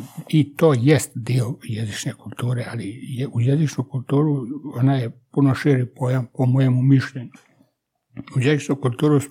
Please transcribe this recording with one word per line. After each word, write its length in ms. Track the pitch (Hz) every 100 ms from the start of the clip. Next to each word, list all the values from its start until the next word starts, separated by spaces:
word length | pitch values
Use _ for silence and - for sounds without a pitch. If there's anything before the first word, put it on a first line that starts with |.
| 104 - -
I 260 | 160 143
to 200 | - 165
jest 360 | 135 123 147 - -
dio 380 | 113 127 110 -
jezične 480 | - 104 110 98 151
kulture, 500 | - - - 123 123 117
ali 180 | 117 98 107
je, 260 | - 123 139
u 120 | 117
jezičnu 440 | 120 143 151 -
kulturu 520 | 127 131 120 139 156 143 113 151 147
ona 200 | 127 131
je 160 | 135 117 - _
puno 240 | - 139
širi 320 | 127 147 135 123
pojam, 380 | - 123 131 117
po 180 | - 127
mojemu 360 | 131 131 127
mišljenju. 480 | 131 135 - 131 117 - _ _ _ _ _ _ _ - - -
U 40 |
jezičnu 360 | 123 151 - 139
kulturu 440 | 127 120 151 147 131